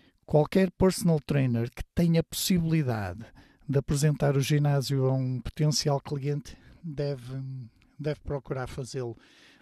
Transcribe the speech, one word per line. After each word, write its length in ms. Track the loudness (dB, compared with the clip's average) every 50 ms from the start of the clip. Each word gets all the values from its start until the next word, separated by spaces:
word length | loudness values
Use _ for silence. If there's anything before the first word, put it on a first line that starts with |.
| _ _ _ _ _
qualquer 460 | 2 2 2 4 4 4 4 2 2
personal 480 | 2 2 2 2 2 2 2 2 2 2
trainer 500 | 0 0 0 2 2 2 2 0 -2 -2
que 140 | -6 -8 -12 -6 _
tenha 300 | 2 2 4 4 2 2
possibilidade 1040 | 0 -4 -4 0 2 2 2 2 2 2 0 2 0 -2 -2 -4 -6 -8 -10 -12 -18 -20 -20 -20 _ _ _ _ -2
de 80 | 0 0
apresentar 580 | 0 0 0 2 2 2 2 2 2 2 2
o 60 | 2
ginásio 640 | 2 2 2 2 2 2 2 2 0 0 0 0 2
a 80 | 2 2
um 260 | 0 -2 -2 -4 -6
potencial 640 | -6 -8 -4 0 0 2 2 2 0 0 0 0
cliente 560 | -2 -4 -6 -4 -4 -4 -4 -4 -6 -10 -16 -20 -20 -20 -20 -16 -14
deve, 600 | -10 -8 -6 -4 -4 -6 -6 -10 -10 -10 -10 -10 -10 -10 -12 -12 -14 -18 _ _ _ _ -8
deve 200 | -6 -6 -6 -6
procurar 460 | -6 -8 -8 -6 -6 -6 -6 -6 -6 -8
fazê-lo, 480 | -8 -10 -10 -8 -8 -6 -6 -8 -8 -12 -18 _ _ -20 -20 -20 _ _